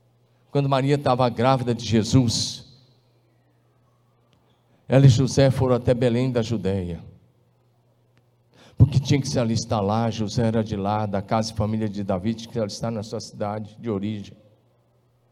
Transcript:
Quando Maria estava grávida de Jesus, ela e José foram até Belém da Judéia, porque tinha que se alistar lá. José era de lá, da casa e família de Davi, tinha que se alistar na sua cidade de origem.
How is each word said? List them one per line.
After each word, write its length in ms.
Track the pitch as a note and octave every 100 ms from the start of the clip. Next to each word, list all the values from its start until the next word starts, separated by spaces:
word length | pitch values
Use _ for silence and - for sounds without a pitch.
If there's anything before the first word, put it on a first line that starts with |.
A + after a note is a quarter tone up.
| _ _ _ _ _
Quando 180 | C#3+ C#3
Maria 260 | C3+ C3+ C#3+
estava 320 | C#3+ B2+ B2
grávida 440 | A2 B2 C3 A#2+
de 100 | A#2
Jesus, 800 | G2+ A2 G2 C3+ A#2 - - - - - _ _ _ _ _ _ _ _ _ _ _ _ _ _ _ _ _ _ _ _ -
ela 200 | B2+ C#3
e 20 |
José 400 | A#2 B2+ - C3+
foram 260 | A#2+ C3 A#2+
até 200 | B2+ A#2+
Belém 360 | B2 A#2 C3
da 120 | A#2+
Judéia, 600 | A2+ A2+ F#2 G2 F2 E2 - - _ _ _ _ _ _ _ _ _ _ _ _ _ _ - -
porque 220 | C#3+ -
tinha 200 | - C#3+
que 80 | -
se 120 | C#3
alistar 420 | A2+ A2+ - A#2
lá. 300 | G2 A2 A#2
José 340 | A2 G#2 A#2+ A2+
era 180 | A2+
de 120 | A2 G#2
lá, 320 | G2 G#2+ G#2+
da 160 | G2
casa 280 | G2+ A2+ A2
e 40 | -
família 340 | G#2+ A2 A2
de 140 | G2+
Davi, 320 | G2 F#2+ G#2 A2
tinha 120 | -
que 60 |
se 60 | A#2
alistar 320 | G#2 - A2+
na 100 | A2+
sua 180 | - A2+
cidade 560 | - - G#2 G#2+ G#2 -
de 100 | A#2
origem. 480 | G2 G#2 G#2+ F2+ - _ _ _ _ _ _ _ _ _